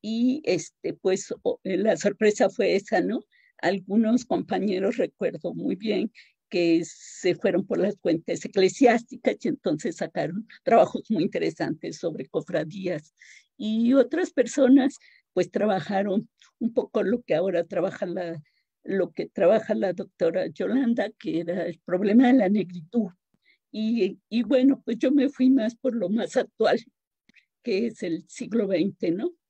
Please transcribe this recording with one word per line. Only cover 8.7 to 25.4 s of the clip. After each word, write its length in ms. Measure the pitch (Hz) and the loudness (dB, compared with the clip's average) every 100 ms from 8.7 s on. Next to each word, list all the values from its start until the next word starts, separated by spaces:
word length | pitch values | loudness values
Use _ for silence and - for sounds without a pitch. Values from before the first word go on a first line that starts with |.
| - 247 240 - - - 214 | 4 4 4 -2 -4 -4 -2
y 80 | 196 | -4
entonces 480 | - 190 151 165 165 | -4 -4 -2 -4 -6
sacaron 500 | 160 180 151 180 - - | -6 -4 -4 -6 -12 -8
trabajos 480 | - 226 - - - | 2 4 4 0 -4
muy 120 | 208 | -2
interesantes 760 | 196 170 165 160 165 156 185 156 | -2 -2 -4 -4 -8 -6 -10 -8
sobre 300 | 170 151 139 | -8 -8 -8
cofradías. 880 | 156 151 170 156 196 185 156 _ _ - - _ _ | -8 -4 -6 -6 -8 -8 -8 _ _ -20 -20 _ _
Y 380 | 214 220 233 | -4 0 2
otras 360 | 269 - 320 370 | 4 2 0 -2
personas, 680 | - 233 - 254 277 269 - _ _ _ | -2 -2 2 6 6 4 -4 _ _ _
pues, 180 | - 180 | -4 -2
trabajaron 800 | 202 208 190 - 196 202 196 - _ _ _ | -2 -2 -2 -2 -2 0 -2 -4 _ _ _
un 160 | 226 | -2
poco 280 | - 247 - | -2 -2 -2
lo 200 | 190 240 | -2 -2
que 120 | - | -2
ahora 300 | 156 190 170 | -2 0 -2
trabaja 400 | - - 180 - | -4 -4 -4 -4
la, 380 | 185 185 170 156 _ _ _ _ | -8 -6 -8 -10 _ _ _ _
lo 260 | - 190 165 | -4 -2 -2
que 140 | - - | -4 -8
trabaja 480 | - 170 220 - | 2 4 4 0
la 200 | 220 196 | -2 -2
doctora 540 | 180 - _ 165 185 170 | -4 -10 _ -2 0 -6
Yolanda, 600 | - 190 247 240 233 208 _ | -6 -2 0 0 0 -4 _
que 220 | - 156 | -6 -4
era 260 | 170 180 170 | -4 -6 -6
el 140 | 165 | -10
problema 460 | - 180 202 226 247 | -4 0 4 6 6
de 80 | |
la 160 | 262 190 | 4 4
negritud. 580 | 208 170 180 156 240 190 _ _ _ _ _ _ | 0 -2 -10 -4 -4 -4 _ _ _ _ _ _
Y, 460 | 214 220 233 196 - _ | -6 -2 0 0 -2 _
y 140 | 226 | -4
bueno, 400 | 214 262 269 269 | 2 4 4 2
pues 140 | - 226 | -2 -2
yo 120 | 262 | 2
me 180 | 285 262 | 2 0
fui 180 | - | 2